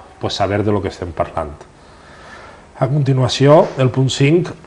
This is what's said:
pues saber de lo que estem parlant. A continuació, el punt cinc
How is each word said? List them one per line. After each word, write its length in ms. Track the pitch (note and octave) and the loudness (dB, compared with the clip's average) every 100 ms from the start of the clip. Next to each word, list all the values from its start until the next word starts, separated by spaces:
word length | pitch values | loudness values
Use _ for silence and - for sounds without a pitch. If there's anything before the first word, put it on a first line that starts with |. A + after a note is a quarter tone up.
| - - | -20 -10
pues 140 | G#2 | -8
saber 300 | - F#2+ G2+ | -4 -2 0
de 80 | G#2 | 0
lo 80 | G#2 | -2
que 80 | F#2 | -4
estem 240 | - F2 | -8 -12
parlant. 400 | D#2+ E2+ - D2+ D2 - - - - - - - - - - - - | -6 -6 -6 -10 -12 -20 -20 -20 -20 -20 -20 -20 -20 -20 -20 -20 -6
A 100 | C3 | -2
continuació, 760 | D3+ C3+ C3 B2 - C#3 D#3 G#3 - | 0 0 0 0 2 6 6 4 0
el 120 | C3 | -2
punt 180 | C3 C3 | 0 -2
cinc 380 | - C#3 E3+ - - | 0 2 2 -2 -10